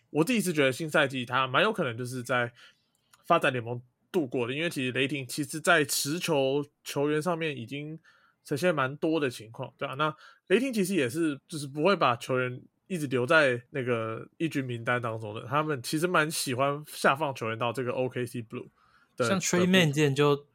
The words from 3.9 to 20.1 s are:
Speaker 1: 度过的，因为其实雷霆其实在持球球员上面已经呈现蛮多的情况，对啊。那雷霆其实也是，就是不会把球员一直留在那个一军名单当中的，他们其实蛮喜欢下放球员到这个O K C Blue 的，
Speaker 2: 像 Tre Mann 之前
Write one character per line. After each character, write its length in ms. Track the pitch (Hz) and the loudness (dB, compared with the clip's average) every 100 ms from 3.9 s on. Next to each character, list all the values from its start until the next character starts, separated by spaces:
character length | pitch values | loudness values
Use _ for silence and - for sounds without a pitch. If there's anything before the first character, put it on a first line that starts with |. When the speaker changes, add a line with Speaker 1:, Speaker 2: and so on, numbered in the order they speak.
| _ _ | _ _
Speaker 1:
度 160 | 180 127 | -4 -2
过 180 | 135 | -2
的， 80 | 117 | -2
因 80 | 139 | -2
为 80 | 170 | -4
其 160 | 147 | -2
实 60 | 127 | -2
雷 160 | 127 139 | 0 0
霆 180 | 147 | -2
其 200 | 123 - | -6 -6
实 160 | 139 156 | -6 -2
在 240 | 185 165 | 4 4
持 340 | 147 - 139 170 | 4 0 -2 -2
球 460 | 170 143 135 143 143 _ | 0 2 2 0 -4 _
球 260 | - 143 147 | -8 -2 0
员 140 | 151 | 0
上 160 | 165 165 | 0 -2
面 180 | 160 131 | -4 -6
已 80 | |
经 320 | 107 139 151 160 _ _ _ _ | -8 -8 -10 -12 _ _ _ _
呈 140 | - 143 | -6 0
现 160 | 180 | 2
蛮 220 | 151 131 147 | 2 0 0
多 240 | 165 160 | 0 0
的 100 | 139 | 0
情 220 | 123 110 | -4 -14
况， 200 | 120 127 - | -12 -12 -8
对 100 | 139 | -8
啊。 60 | |
那 180 | 135 156 - - - - | -2 -2 -4 -16 -10 0
雷 100 | 208 | 2
霆 140 | 269 | 2
其 120 | 220 | 0
实 100 | 180 | 2
也 140 | 185 123 | 2 2
是， 300 | 156 160 139 - | 2 -2 -2 -8
就 100 | 156 | -10
是 120 | 143 | -6
不 160 | 151 | 0
会 100 | 175 | 2
把 220 | 180 139 120 | 4 2 0
球 240 | - 127 | 0 -2
员 200 | 127 127 - _ - | -2 -6 -16 _ -8
一 100 | 180 | -6
直 80 | 139 | -2
留 180 | 127 | 0
在 380 | 127 160 139 120 - | 4 6 4 2 -4
那 140 | 143 | -6
个 420 | 123 117 110 113 - - | -2 -2 -2 -8 -10 -6
一 120 | 165 | -4
军 160 | 143 | -2
名 200 | 131 117 | -4 -4
单 160 | 120 123 | -2 -2
当 160 | 113 110 | -2 -6
中 160 | 107 | -8
的， 100 | 107 | -10
他 200 | - 143 | -4 -2
们 180 | 156 135 | -2 -4
其 160 | - 156 | -4 -2
实 120 | 180 | 2
蛮 200 | 170 156 | 2 2
喜 260 | - 139 | -2 -2
欢 280 | 123 139 143 151 | 0 0 -2 -8
下 260 | - 175 | 0 0
放 180 | 135 151 | 2 -2
球 160 | 123 113 | -4 -4
员 80 | 113 | -2
到 160 | 120 | -2
这 120 | 113 | -2
个 80 | 123 | -2
O 160 | 127 127 | -2 -2
K 180 | 127 120 | -2 -6
C 160 | 123 | -6
Blue 240 | 110 120 - _ _ _ _ - | -8 -12 -14 _ _ _ _ -2
的， 120 | 127 | 2
Speaker 2:
像 100 | 190 | 2
Tre 260 | - 175 | 2 2
Mann 280 | 180 190 160 | 4 6 4
之 0 | |
前 200 | 143 147 | 4 2